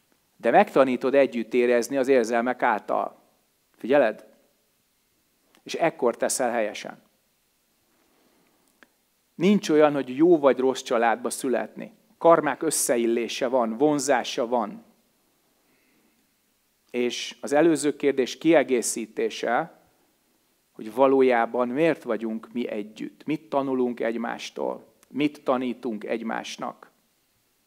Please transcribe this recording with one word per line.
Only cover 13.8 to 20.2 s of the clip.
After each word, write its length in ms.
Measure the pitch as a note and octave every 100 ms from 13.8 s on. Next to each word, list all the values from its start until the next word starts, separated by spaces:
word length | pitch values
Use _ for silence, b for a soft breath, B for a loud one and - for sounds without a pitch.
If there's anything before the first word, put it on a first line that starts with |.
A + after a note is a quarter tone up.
| D3 D3 C3 B2+ A#2 - A#2+
van. 360 | B2 G#2 A#2 - _ _ _ _ _ _ _ _ _ _ _ _ _ _ _ _ _ _ _ _
És 460 | B2 B2 A#2 - -
az 100 | A2
előző 440 | C#3+ E3+ D3+ D3 C#3
kérdés 420 | C#3+ C#3 A#2+ -
kiegészítése, 1400 | D#3+ D#3+ C3 B2 G#2+ - A2 - A2+ - A2+ B2 E3 - _ _ _ _